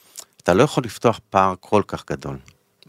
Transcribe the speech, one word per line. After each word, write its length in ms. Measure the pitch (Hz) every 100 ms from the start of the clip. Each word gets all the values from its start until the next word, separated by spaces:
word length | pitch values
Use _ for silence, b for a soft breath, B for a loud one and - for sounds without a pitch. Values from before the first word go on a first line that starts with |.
| B B B B
אתה 100 | -
לא 100 | 92
יכול 200 | 147 -
לפתוח 360 | 120 - 120 110 -
פער 240 | 101 95 90
כל 220 | - 104 95
כך 160 | 87 -
גדול, 260 | 71 71 67 - _ _ _